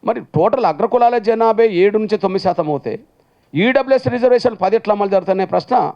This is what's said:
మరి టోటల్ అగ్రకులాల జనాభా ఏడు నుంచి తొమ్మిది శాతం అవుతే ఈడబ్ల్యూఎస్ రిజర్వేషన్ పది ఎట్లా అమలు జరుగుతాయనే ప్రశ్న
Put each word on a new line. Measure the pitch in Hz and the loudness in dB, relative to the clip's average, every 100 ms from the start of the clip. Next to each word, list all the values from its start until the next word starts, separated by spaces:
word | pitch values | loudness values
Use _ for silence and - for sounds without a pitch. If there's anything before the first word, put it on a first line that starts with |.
| - | -4
మరి | 226 165 | -6 -4
టోటల్ | 151 185 269 208 | -2 0 2 0
అగ్రకులాల | 151 220 247 240 240 214 | -2 -2 2 2 2 -2
జనాభా | 220 226 214 226 175 | 0 0 2 2 4
ఏడు | 196 214 | 2 2
నుంచి | 214 208 | -2 -2
తొమ్మిది | 190 185 185 | -2 -2 -2
శాతం | 175 156 | -2 -2
అవుతే | 143 - - _ _ _ _ _ 143 | -4 -6 -10 _ _ _ _ _ -2
ఈడబ్ల్యూఎస్ | 220 262 262 262 254 | 0 0 2 0 0
రిజర్వేషన్ | 240 247 247 247 220 | 0 2 2 0 -2
పది | 185 220 | 0 0
ఎట్లా | 214 208 | 0 -2
అమలు | 202 | 0
జరుగుతాయనే | 196 175 190 185 | 0 0 -2 0
ప్రశ్న | 180 - 240 147 | -4 0 -2 -2